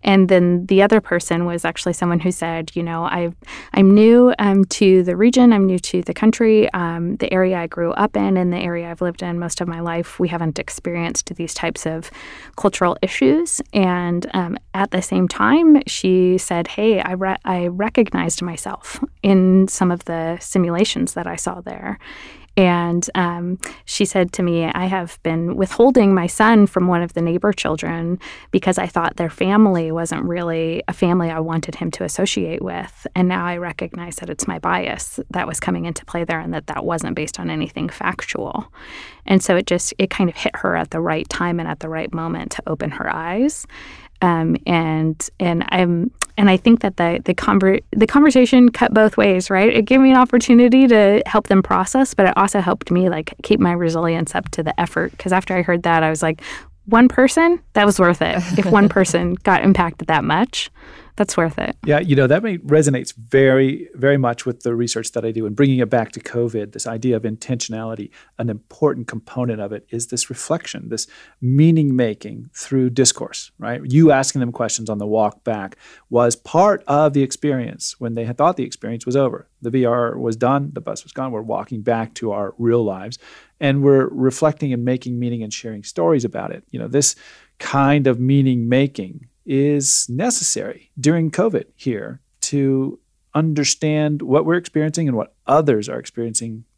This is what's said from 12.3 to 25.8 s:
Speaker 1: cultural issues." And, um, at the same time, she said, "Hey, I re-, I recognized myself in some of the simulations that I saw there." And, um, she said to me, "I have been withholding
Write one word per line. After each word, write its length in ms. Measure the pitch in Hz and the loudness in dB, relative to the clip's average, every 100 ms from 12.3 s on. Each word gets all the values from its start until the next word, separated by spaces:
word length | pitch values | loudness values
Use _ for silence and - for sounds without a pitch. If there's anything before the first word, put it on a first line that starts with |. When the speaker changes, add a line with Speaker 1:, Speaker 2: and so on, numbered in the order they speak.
| - - - | -20 -20 -2
Speaker 1:
cultural 400 | 202 - 175 - | -2 0 -2 0
issues." 580 | 190 - 262 302 339 - - | -4 0 2 2 0 -6 -4
And, 540 | 208 190 180 175 175 180 | 0 0 0 -2 -2 -2
um, 220 | 185 175 190 _ | -4 -4 -8 _
at 200 | 190 196 | -4 -2
the 100 | - | -2
same 240 | - 190 185 | -2 0 0
time, 560 | - 214 285 330 294 - | 2 2 6 8 6 4
she 520 | - 190 185 180 185 | -2 2 4 4 2
said, 300 | - 175 170 | 0 -4 -4
"Hey, 320 | - 220 202 | -2 2 2
I 120 | - | -2
re-, 240 | 185 190 190 | -4 -4 -4
I 220 | - 180 175 | -4 -2 -2
recognized 720 | 180 214 - 220 180 170 - | -2 -2 0 0 0 -4 -4
myself 640 | 175 165 - - - - 285 - | -8 -8 -10 -12 -14 -10 -10 -4
in 460 | 202 190 185 185 190 | 2 4 6 4 4
some 220 | - 180 | 0 -2
of 140 | 175 | -2
the 340 | - 165 165 175 | -6 -6 -6 -8
simulations 760 | - 185 175 170 208 - 175 | -4 -2 0 0 -2 -2 -4
that 120 | - 175 | -6 -8
I 100 | 170 | -8
saw 260 | - 180 | -8 -10
there." 360 | 180 - - 202 - - - - - - | -14 -12 -12 -12 -14 -20 -20 -20 -6 2
And, 540 | 185 175 170 175 180 - | 2 2 0 2 0 0
um, 420 | 175 170 175 185 - - | -4 -4 -6 -8 -10 -16
she 200 | - - | -12 -4
said 280 | 202 190 180 | -2 0 0
to 80 | - | 0
me, 240 | 180 170 165 | -2 0 -2
"I 180 | - | -2
have 340 | 185 190 170 - | -4 -4 -6 -8
been 320 | 165 165 170 185 | -4 -2 -2 -2
withholding 580 | 190 - | -4 4